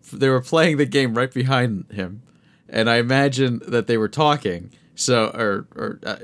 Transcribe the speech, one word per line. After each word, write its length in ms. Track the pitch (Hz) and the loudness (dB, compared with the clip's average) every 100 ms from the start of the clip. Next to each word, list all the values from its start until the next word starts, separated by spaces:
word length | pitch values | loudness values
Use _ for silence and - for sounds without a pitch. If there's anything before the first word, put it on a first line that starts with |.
| - | -12
they 160 | - 135 | -2 2
were 120 | 131 | 2
playing 360 | 127 165 165 147 | 2 2 4 2
the 80 | 135 | 2
game 280 | 139 131 | 2 0
right 200 | 113 131 | 0 -2
behind 520 | 127 131 135 123 98 - | -2 0 2 0 -2 -8
him, 300 | 98 92 104 - _ _ _ - | -8 -10 -10 -20 _ _ _ -6
and 200 | 110 113 | 0 2
I 80 | 117 | 2
imagine 640 | 120 131 139 131 135 120 - | 2 2 2 2 0 -2 -2
that 200 | 117 104 | -2 0
they 100 | 117 | 0
were 100 | 107 | 0
talking, 640 | - 151 147 101 87 87 - _ - | 0 2 2 -2 -6 -10 -20 _ -6
so, 300 | - 120 107 | 0 2 2
or, 340 | - 110 98 - - | -2 -2 -4 -6 -10
or, 240 | 110 - - | -10 -8 -10
uh, 120 | 101 | -10